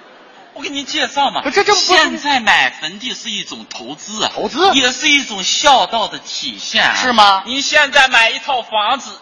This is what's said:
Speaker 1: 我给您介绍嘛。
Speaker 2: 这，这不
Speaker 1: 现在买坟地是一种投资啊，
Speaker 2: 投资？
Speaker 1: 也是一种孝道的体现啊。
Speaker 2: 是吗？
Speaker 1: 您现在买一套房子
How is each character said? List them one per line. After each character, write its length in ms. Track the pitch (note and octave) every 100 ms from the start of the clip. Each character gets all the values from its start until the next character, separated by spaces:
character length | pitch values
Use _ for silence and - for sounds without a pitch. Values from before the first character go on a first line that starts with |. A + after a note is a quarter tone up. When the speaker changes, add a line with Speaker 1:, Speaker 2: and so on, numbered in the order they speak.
| - - - - - -
Speaker 1:
我 60 |
给 80 | D4
您 160 | C#4 C4
介 220 | D4+ B3
绍 240 | C#4 C4
嘛。 100 | D3+ C#4+
Speaker 2:
这， 180 | F#4+
这 100 | G4
不 60 | G4+
Speaker 1:
现 400 | - F4 D4+ E4
在 200 | D4 C4
买 300 | G#3+ E3 B2+
坟 300 | - D#3 G3+
地 160 | A#3+ -
是 160 | A3+
一 120 | G3+
种 220 | E3+ A#2 G#2+
投 280 | - A#2+ D3+
资 280 | - G#3+
啊， 80 | B2+ D3+
Speaker 2:
投 120 | G3+
资？ 240 | C4 F#4+ C#4
Speaker 1:
也 160 | B3+
是 180 | B3+ D4+
一 140 | C#4+
种 200 | A3+ G3
孝 440 | F3+ - D4 B3 F3+
道 200 | A3+ F#3
的 120 | C#3+
体 400 | - - C#3+ G2+
现 240 | - A3
啊。 100 | D3 G#2
Speaker 2:
是 160 | B3+
吗？ 300 | A3+ G3+ F#3+ G3
Speaker 1:
您 160 | C4+
现 280 | C#4 D4+ C#4
在 160 | C#4+ C4
买 220 | B3 A3+
一 80 | C4+
套 240 | - B3+
房 380 | - G#3+ G#3 C4
子 180 | A3+ F#3+